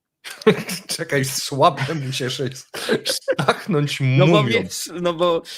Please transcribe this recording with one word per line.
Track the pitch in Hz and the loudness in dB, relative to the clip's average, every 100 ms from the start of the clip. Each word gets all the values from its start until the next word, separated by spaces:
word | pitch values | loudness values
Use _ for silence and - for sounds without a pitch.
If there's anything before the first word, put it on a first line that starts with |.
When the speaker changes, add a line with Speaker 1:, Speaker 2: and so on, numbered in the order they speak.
| _ _ - | _ _ -18
Speaker 1:
<laughs> | - - - - - - | 0 2 2 -2 -10 -8
Czekaj, | - 165 143 131 | -8 -2 -2 -2
słabe | - - 135 165 139 135 160 | -4 -4 4 4 4 -4 -4
mu | 131 | -4
się | 131 131 | -4 -4
sz-, | - 131 - - - - 440 - | -4 -6 -6 -14 -10 -2 -2 0
sztachnąć | - - 508 143 - - 151 147 - | -4 -2 0 2 0 0 0 0 0
Speaker 2:
No | 135 127 143 | 2 4 6
bo | 175 | 6
Speaker 1:
mumią. | 131 233 | 4 0
Speaker 2:
wiesz, | 185 - - 175 | -2 -8 -10 -4
no | 175 | -2
bo, | 160 175 165 - | 0 2 0 -4